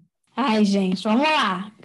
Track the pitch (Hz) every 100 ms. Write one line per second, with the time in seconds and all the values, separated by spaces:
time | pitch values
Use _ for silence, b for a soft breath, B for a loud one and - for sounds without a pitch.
0 | _ _ _ - 220 220 202 196 185 185
1 | 220 226 311 302 214 185 208 -